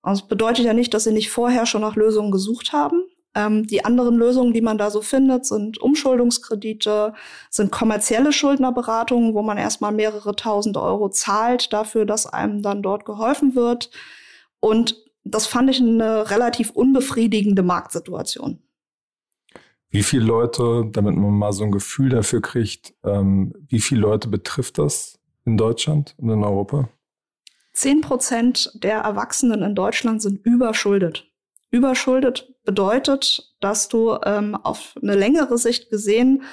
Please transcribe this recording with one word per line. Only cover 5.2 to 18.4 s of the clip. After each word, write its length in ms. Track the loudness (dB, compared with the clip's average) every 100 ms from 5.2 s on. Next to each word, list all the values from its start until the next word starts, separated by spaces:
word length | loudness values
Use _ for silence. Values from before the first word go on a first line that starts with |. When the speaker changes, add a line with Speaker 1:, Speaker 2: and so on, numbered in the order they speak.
| 4 2 0
Speaker 1:
sind 320 | -4 -4 -2
Umschuldungskredite, 1400 | 0 2 2 2 2 0 -4 -6 -6 -4 -2 0 0 -4 -18 -20 -8
sind 220 | -2 -2
kommerzielle 640 | 0 -2 0 0 2 2
Schuldnerberatungen, 1000 | 2 2 2 0 -2 -2 -2 0 2 2 0
wo 60 |
man 160 | -2 -2
erstmal 360 | -4 -4 -4
mehrere 420 | -2 -2 -2 -6 -6
tausend 400 | -2 -2 -2 -2
Euro 320 | -2 0 -2
zahlt 640 | -2 -2 0 2 0 0
dafür, 340 | -4 -2 -2 0
dass 200 | -2 -4
einem 360 | -4 -4 -4
dann 220 | -4 -4
dort 220 | -2 -4 -6
geholfen 500 | -4 -2 2 2 2
wird. 340 | 2 0 -6 -16 -20 -20 -20 -20 _ _
Und 380 | 0 2 0 -4 _ _
das 220 | -6 -4 -2
fand 240 | 2 2
ich 100 | 4
eine 520 | 2 4 2 0 0
relativ 400 | 0 0 -2 -2
unbefriedigende 920 | 0 2 4 2 0 0 2 2 2
Marktsituation. 960 | 2 -2 -4 -10 -8 -10 -8 -8